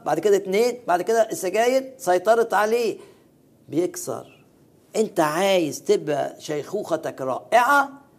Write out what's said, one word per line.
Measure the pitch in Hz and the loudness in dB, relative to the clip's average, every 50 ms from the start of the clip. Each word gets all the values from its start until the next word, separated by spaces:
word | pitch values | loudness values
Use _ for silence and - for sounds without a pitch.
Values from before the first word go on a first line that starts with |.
| - | -4
بعد | 151 156 170 | -4 -2 0
كده | 165 208 202 | 2 2 2
اتنين، | 185 202 185 185 208 240 247 240 240 - | 2 2 0 0 2 2 0 -2 -4 -2
بعد | 175 180 175 | -2 -2 0
كده | 180 - 226 226 | 0 0 2 2
السجاير | 220 220 - - 196 185 175 214 233 247 262 269 262 262 - | 2 0 -2 -4 -4 -2 0 0 2 2 2 0 -2 -4 -12
سيطرت | - - 180 180 180 180 214 233 233 220 226 190 | -6 0 0 0 2 4 4 4 4 2 2 0
عليه، | 196 208 220 226 240 233 202 - - - - - _ _ _ _ _ _ _ _ _ _ - | 0 2 2 0 0 0 -2 -4 -6 -14 -20 -20 _ _ _ _ _ _ _ _ _ _ -4
بيكسر. | 135 160 180 175 175 - - 143 117 - - - - - _ _ _ _ _ _ _ _ _ _ - | -2 -2 -2 -2 -6 -8 -10 -8 -8 -10 -12 -16 -20 -20 _ _ _ _ _ _ _ _ _ _ -2
انت | 208 220 - - 180 | -2 -2 0 0 0
عايز | 156 151 151 170 196 196 190 180 160 143 131 - - | 0 0 2 0 2 2 2 2 2 0 -4 -6 0
تبقى | - 214 180 160 151 147 135 139 135 - - | 0 0 0 0 -2 -2 -2 -2 -6 -8 -12
شيخوختك | - - 151 147 135 - 185 214 190 - 165 156 - 135 - - | -10 -6 -6 -6 -6 -6 -8 -8 -4 -4 -4 -4 -4 -8 -8 -6
رائعة | 135 131 123 - - - 220 240 240 254 285 285 277 269 - - - _ _ | -6 -4 -4 -6 -4 2 2 4 4 6 4 4 2 0 -6 -16 -20 _ _